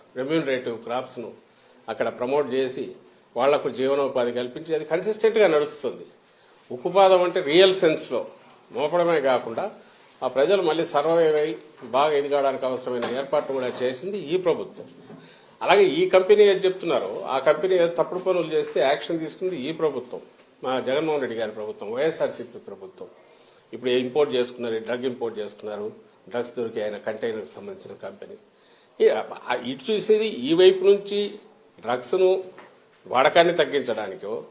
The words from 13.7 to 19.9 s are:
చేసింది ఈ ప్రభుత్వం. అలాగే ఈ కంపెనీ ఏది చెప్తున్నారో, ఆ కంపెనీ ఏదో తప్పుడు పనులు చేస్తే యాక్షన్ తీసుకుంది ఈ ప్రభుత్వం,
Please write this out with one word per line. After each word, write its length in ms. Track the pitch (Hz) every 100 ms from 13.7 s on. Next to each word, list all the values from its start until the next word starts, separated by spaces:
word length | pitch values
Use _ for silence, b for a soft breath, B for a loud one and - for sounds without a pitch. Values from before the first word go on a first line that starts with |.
| 120
చేసింది 340 | 127 127 185 202
ఈ 200 | 143 185
ప్రభుత్వం. 500 | 175 127 101 - - - - - B B B B
అలాగే 220 | 120 196
ఈ 260 | 190 151 180
కంపెనీ 340 | 185 190 208
ఏది 220 | 202 185 185
చెప్తున్నారో, 580 | 185 170 123 95 113 -
ఆ 120 | 131
కంపెనీ 360 | 156 156 185 185
ఏదో 120 | 170
తప్పుడు 320 | 165 156 180
పనులు 340 | 190 180 156
చేస్తే 260 | 156 147 185
యాక్షన్ 400 | 139 147 - 170
తీసుకుంది 360 | 156 - 185 160
ఈ 160 | 135
ప్రభుత్వం, 500 | 160 156